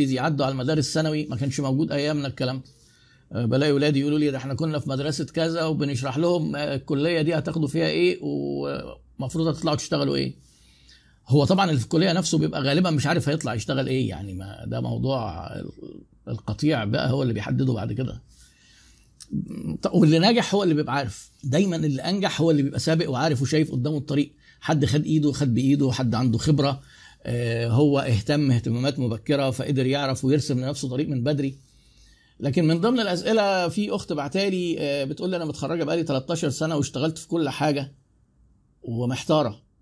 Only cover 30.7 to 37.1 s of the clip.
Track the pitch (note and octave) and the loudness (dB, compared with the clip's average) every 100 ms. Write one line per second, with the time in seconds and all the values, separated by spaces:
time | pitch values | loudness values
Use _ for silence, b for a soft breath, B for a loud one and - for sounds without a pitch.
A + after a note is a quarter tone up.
30.7 | A2 C3+ B2+ D#3 C3 B2+ C#3+ C#3 C3+ b | -4 -4 -4 -2 -2 0 0 -2 -6 b
31.7 | b b b b b b - C#3+ F3+ D#3 | b b b b b b -6 0 2 4
32.7 | E3+ A3 B3 G3+ F3+ G3+ A3 G3+ F#3 F3 | 4 2 2 0 -2 2 2 2 2 0
33.7 | F#3 G#3 G3 - D3+ C#3 F#3+ G3 F#3 F3 | -2 -2 -4 -4 -6 -2 -2 0 0 -2
34.7 | - C#3+ C#3 C3+ - F#3 F3 D#3+ - C#3+ | -2 -2 -2 -4 -4 -4 -4 -4 -4 -4
35.7 | E3+ D#3+ E3+ D#3+ C3+ C3+ E3 D3+ - D#3+ | -2 -2 -2 0 -2 -2 -2 -2 -2 -2
36.7 | D3+ C3+ B2+ D#3+ | -2 -2 -2 -2